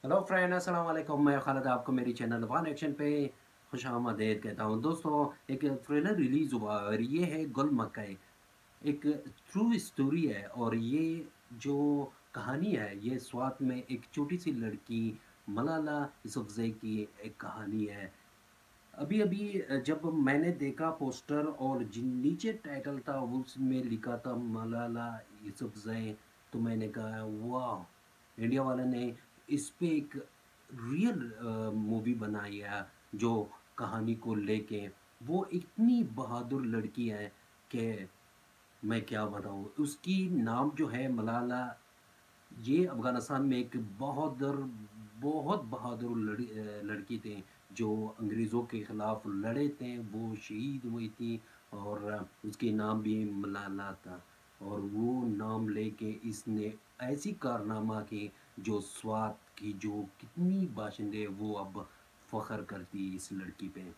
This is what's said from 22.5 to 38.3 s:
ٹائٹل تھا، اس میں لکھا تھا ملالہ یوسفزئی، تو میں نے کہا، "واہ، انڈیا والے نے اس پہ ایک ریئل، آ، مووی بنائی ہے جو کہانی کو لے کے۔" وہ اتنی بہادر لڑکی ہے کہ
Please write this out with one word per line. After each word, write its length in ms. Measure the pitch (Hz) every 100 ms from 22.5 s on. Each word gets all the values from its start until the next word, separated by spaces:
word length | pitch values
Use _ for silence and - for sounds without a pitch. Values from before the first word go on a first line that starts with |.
ٹائٹل 480 | 220 - 139 143 139
تھا، 140 | 135 135
اس 380 | 120 127 131 135
میں 280 | 131 131
لکھا 320 | 123 110 123 120
تھا 180 | 131
ملالہ 840 | 120 120 113 113 117 117 117 120 113 - 104
یوسفزئی، 760 | 104 98 117 107 110 113 110 104 - - -
تو 100 | 113
میں 160 | 113 113
نے 120 | 110
کہا، 340 | 113 110 110
"واہ، 600 | 110 107 120 123 123 98 87 - _ _ - -
انڈیا 260 | 113 135
والے 220 | 131 127
نے 260 | 127 123 123 113 - - -
اس 320 | 143 - -
پہ 80 | 175
ایک 300 | 156 - 135 - - - - -
ریئل، 640 | 127 117 147 233 185 120 110
آ، 320 | 117 110 110
مووی 440 | 107 107 110 110
بنائی 500 | 117 107 107 104 101
ہے 160 | 101 101 98 - -
جو 320 | 104 117 113 101 - -
کہانی 400 | - 117 113 110
کو 200 | 113 117
لے 260 | 107 101 110
کے۔" 280 | 104 104 101 - - - 117
وہ 180 | 180 190
اتنی 500 | 175 - - 233 240 147
بہادر 460 | 113 127 120 120 135
لڑکی 520 | 120 113 104 - 117
ہے 160 | 104 104 - - - -
کہ 380 | 123 113 104 92 - -